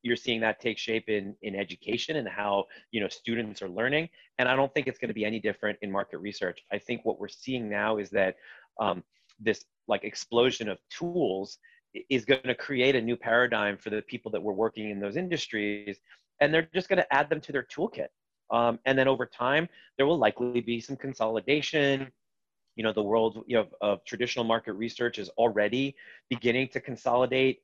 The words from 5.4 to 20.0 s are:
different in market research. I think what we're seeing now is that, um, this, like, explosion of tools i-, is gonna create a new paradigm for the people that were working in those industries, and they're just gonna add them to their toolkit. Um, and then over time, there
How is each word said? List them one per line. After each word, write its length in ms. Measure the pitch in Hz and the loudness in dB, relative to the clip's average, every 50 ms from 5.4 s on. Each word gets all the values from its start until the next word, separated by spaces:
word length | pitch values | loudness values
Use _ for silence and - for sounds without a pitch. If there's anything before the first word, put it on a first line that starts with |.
different 380 | 101 104 98 - - 104 104 - 104 | -2 -2 -4 -2 -2 -4 -4 -4 -6
in 80 | 101 | -4
market 280 | 95 98 98 - - 78 | -4 -4 -4 -4 -8 -10
research. 420 | 90 104 98 - 101 90 87 - - _ 101 | -8 -8 -6 -4 -4 -4 -4 -8 -8 _ -8
I 60 | 104 | -8
think 260 | - - - - - | -4 -6 -8 -2 -2
what 140 | 110 - - | -2 -2 -2
we're 100 | 104 101 | -6 -12
seeing 400 | - - - 131 131 123 113 107 | -12 -12 -8 -6 -6 -4 -4 -4
now 280 | 104 101 104 110 110 104 | -2 0 0 0 0 0
is 100 | 101 90 | -2 -2
that, 260 | 98 101 95 95 92 - - - - - - _ _ - | 2 2 2 2 0 -4 -14 -20 -20 -20 -20 _ _ -2
um, 220 | 110 101 98 90 - _ _ _ _ _ _ _ | -2 0 0 -2 -6 _ _ _ _ _ _ _
this, 240 | 110 110 104 - - _ _ _ _ - | 0 0 0 0 -4 _ _ _ _ -2
like, 160 | 107 101 - | -2 -2 -2
explosion 640 | 107 - - - - 117 120 123 131 120 - 117 104 | -6 -8 -10 -10 0 2 4 4 4 2 0 -4 -6
of 100 | 92 - _ _ | -6 -8 _ _
tools 680 | - - - 170 175 180 147 104 95 95 98 - - - _ - _ _ _ _ - | -10 -8 -6 -4 -2 0 0 0 0 -2 -4 -8 -12 -20 _ -20 _ _ _ _ -16
i-, 80 | - - - | -16 -4 0
is 160 | 139 123 117 | 0 0 4
gonna 300 | - 135 131 131 127 120 | 4 2 2 2 -2 -4
create 400 | - - - 143 127 123 135 139 | -4 -4 -4 0 2 4 4 4
a 80 | 123 113 | 4 2
new 140 | 117 120 | 0 -2
paradigm 600 | 117 - 120 117 120 127 120 117 110 104 101 101 | -2 0 2 4 4 4 4 2 2 0 0 -2
for 140 | 92 - 110 | -4 -6 -4
the 120 | 104 107 107 | -4 -4 -4
people 280 | - 127 117 - 110 | -6 -12 -10 -8 -6
that 120 | 107 95 87 | -6 -4 -2
were 120 | 107 98 | -2 -2
working 360 | 95 113 110 - 107 107 107 | 0 0 -2 -2 -4 -6 -6
in 100 | 104 98 | -6 -4
those 160 | 101 101 101 | -6 -4 -4
industries, 800 | 160 185 180 170 147 - - - 107 104 104 104 104 104 104 98 - _ _ - _ _ _ _ _ | -4 -4 -4 -4 -4 -4 -4 -4 -2 -2 -2 -4 -4 -8 -10 -12 -12 _ _ -20 _ _ _ _ _
and 140 | 143 147 156 | 2 4 4
they're 140 | 165 160 160 - | 2 2 2 -2
just 160 | 185 180 - | -4 0 2
gonna 180 | 196 180 170 - | 2 2 4 4
add 180 | 139 135 151 143 | 4 2 4 2
them 120 | 160 151 | 0 -2
to 100 | - - 143 | -2 -4 -4
their 120 | 135 123 | -4 -4
toolkit. 420 | - - 143 170 226 - - - - - _ _ _ _ _ _ _ | -4 -4 -4 -4 -4 -2 -6 -8 -8 -8 _ _ _ _ _ _ _
Um, 280 | 110 117 117 120 117 117 - | 2 4 4 4 2 2 2
and 140 | 135 135 135 | 2 4 4
then 100 | 131 135 | 6 4
over 180 | 135 127 123 | 4 2 0
time, 420 | 120 - - 123 127 139 156 165 175 - - - - _ | -6 -4 -2 0 2 2 2 0 -2 -8 -18 -20 -14 _
there 100 | - | 0